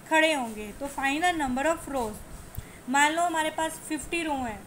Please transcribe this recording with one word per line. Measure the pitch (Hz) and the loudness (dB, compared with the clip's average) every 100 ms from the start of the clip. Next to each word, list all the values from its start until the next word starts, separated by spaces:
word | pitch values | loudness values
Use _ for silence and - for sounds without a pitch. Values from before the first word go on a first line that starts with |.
| - | 2
खड़े | 311 311 | 4 6
होंगे। | 302 233 214 208 202 | 4 -2 -6 -10 -8
तो | 277 | -8
find | 277 269 285 | -2 0 2
the | 359 | 2
number | 339 269 254 285 | 2 0 2 2
of | 320 - | 0 -2
rows। | 269 226 214 - - - - - - - | -2 -2 -6 -12 -16 -14 -14 -14 -12 0
मान | 269 294 | 4 6
लो | 320 | 4
हमारे | 349 330 311 | 2 2 0
पास | 311 320 320 - | 0 -2 -4 -6
फिफ्टी | 302 - 339 | -6 -2 -2
रो | 320 | 0
हैं, | 277 247 208 | -2 -2 -6